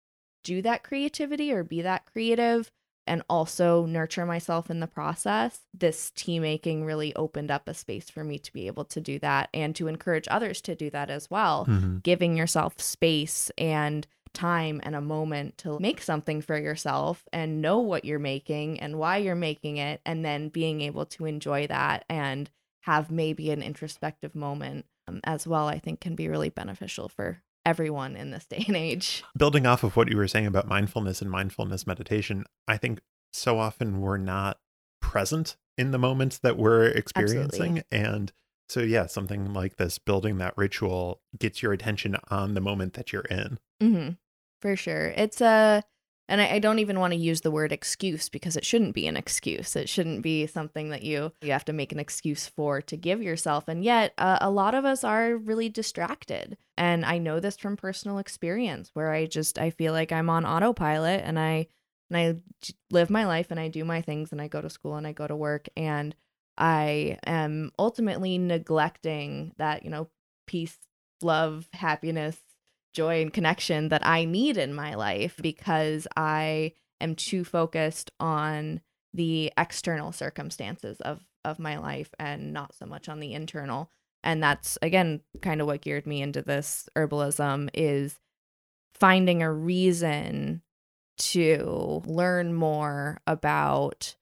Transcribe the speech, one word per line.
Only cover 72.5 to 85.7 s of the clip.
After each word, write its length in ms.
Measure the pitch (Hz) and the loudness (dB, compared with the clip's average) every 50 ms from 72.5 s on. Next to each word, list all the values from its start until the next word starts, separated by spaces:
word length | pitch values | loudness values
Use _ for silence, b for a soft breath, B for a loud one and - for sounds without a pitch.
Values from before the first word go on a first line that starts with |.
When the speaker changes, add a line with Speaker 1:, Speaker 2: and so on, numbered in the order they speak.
| _ _ _ _ _ _ _ _ - | _ _ _ _ _ _ _ _ -2
Speaker 1:
joy, 280 | - 160 160 165 165 | 0 2 2 2 2
and 120 | 160 156 - | 0 0 0
connection 560 | 208 165 156 175 - - - 170 151 151 156 | 2 2 2 2 2 0 0 0 0 2 2
that 160 | 156 147 - | 2 4 4
I 180 | - 165 165 165 | 4 4 4 2
need 320 | 165 170 202 254 302 262 | 2 2 2 2 2 2
in 180 | 196 139 135 143 | 0 0 -2 -4
my 200 | 147 147 147 - | -6 -8 -6 -4
life 440 | 107 107 101 92 101 107 175 - - | -2 -2 0 0 0 -2 -2 -4 -4
because 640 | 160 160 156 - - - 165 156 156 156 156 156 160 - - | -4 -4 -4 -4 -2 0 2 2 2 2 0 -2 -4 -4 -2
I 580 | - 160 156 156 156 156 156 156 156 156 160 - _ _ _ _ - | 0 0 2 2 2 0 0 0 0 0 -2 -4 _ _ _ _ -6
am 140 | - 165 160 | -4 -4 -2
too 280 | - - - - 185 175 | -4 -4 -2 -2 -2 -2
focused 680 | - - 170 165 165 - 165 156 156 165 - - - - - | 0 2 2 2 2 2 0 0 0 -2 -4 -10 -12 -8 -4
on 580 | - 165 156 151 151 156 156 151 151 156 160 165 - _ _ _ _ _ - | -2 -2 0 0 0 -2 -2 -4 -4 -4 -6 -8 -10 _ _ _ _ _ -4
the 380 | 175 170 165 160 160 156 151 - | -2 0 0 0 0 0 0 0
external 540 | - 170 - - - - 180 165 151 151 165 170 | 0 0 0 -2 -6 -4 -4 -4 -4 -4 -8 -8
circumstances 880 | - - 143 - - 143 160 - - 117 101 180 - - 101 107 - | -8 -8 -8 -8 -8 -10 -10 -10 -10 -10 -10 -10 -10 -10 -12 -10 -10
of, 240 | - - 151 165 - _ _ _ - | -8 -8 -8 -10 -12 _ _ _ -8
of 160 | - 156 - | -8 -8 -6
my 180 | 160 151 147 | -6 -6 -6
life 360 | 156 156 147 139 135 151 - _ - | -6 -6 -6 -6 -8 -8 -10 _ -10
and 340 | 156 143 143 139 139 147 147 | -8 -8 -8 -8 -8 -8 -8
not 200 | 147 143 - - | -10 -10 -12 -14
so 100 | - - | -16 -16
much 240 | - 143 147 - 160 | -14 -14 -14 -12 -12
on 100 | 151 151 | -12 -10
the 140 | 151 139 117 | -10 -10 -8
internal. 560 | 147 156 160 - 151 143 135 120 135 160 - _ _ _ _ _ _ - | -8 -8 -8 -8 -8 -6 -4 -4 -6 -6 -8 _ _ _ _ _ _ -2
And 180 | - 165 160 | 0 2 4
that's, 360 | 156 143 143 - - - - - | 4 4 4 2 0 -6 -4 -2
again, 400 | - 165 180 185 180 165 151 147 - _ - - | 0 4 4 4 4 4 0 -4 -6 _ -12 -6
kind 180 | - 190 156 156 | -4 -2 0 0
of 80 | 147 | 0
what 140 | 147 | 0